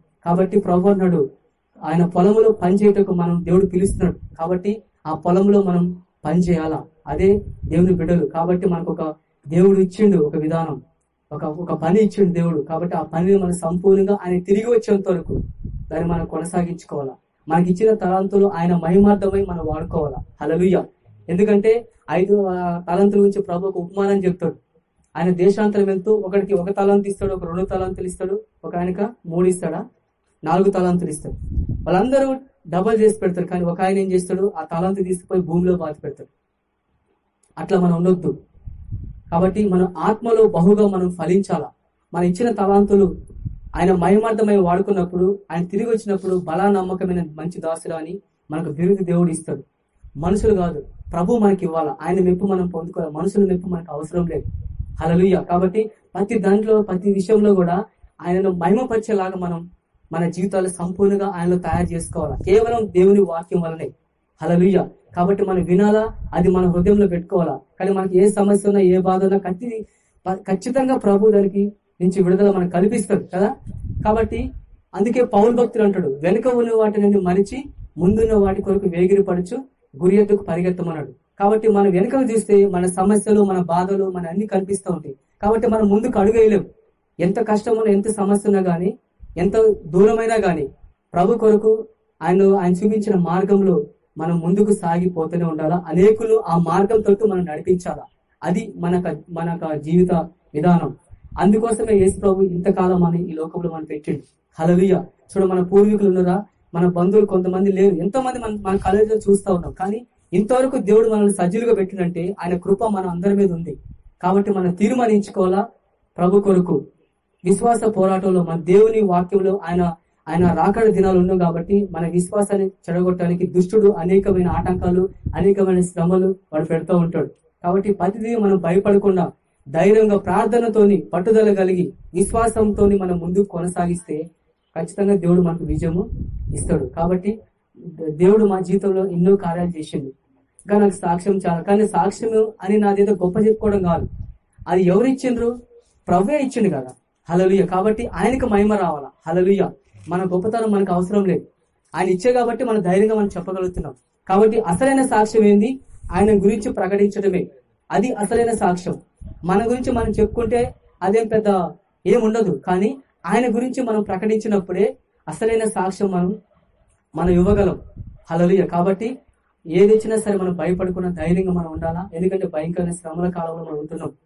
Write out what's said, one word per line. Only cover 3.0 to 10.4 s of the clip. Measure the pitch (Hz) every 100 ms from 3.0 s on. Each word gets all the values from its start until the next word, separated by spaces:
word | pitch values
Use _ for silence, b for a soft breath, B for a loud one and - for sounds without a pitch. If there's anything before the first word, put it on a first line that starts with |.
| 202
మనం | 180 170 175
దేవుడు | 175 180 190
పిలుస్తున్నాడు. | 180 196 - 175 - -
కాబట్టి | - 165 180 202 220 - _ 156
ఆ |
పొలంలో | 156 175 180 202 208
మనం | 196 175 175 180 - _
పని | 151 170
చేయాలా. | 175 170 160 147 - _ -
అదే | 156 185 208 - -
దేవుని | - 160 185
బిడ్డలు. | 175 160 175 147
కాబట్టి | 160 175 180 185
మనకు | 165 170
ఒక | 160 160 156 _ _ 139
దేవుడు | 165 196 196
ఇచ్చిండు | 190 - 214 180
ఒక | 147
విధానం. | 151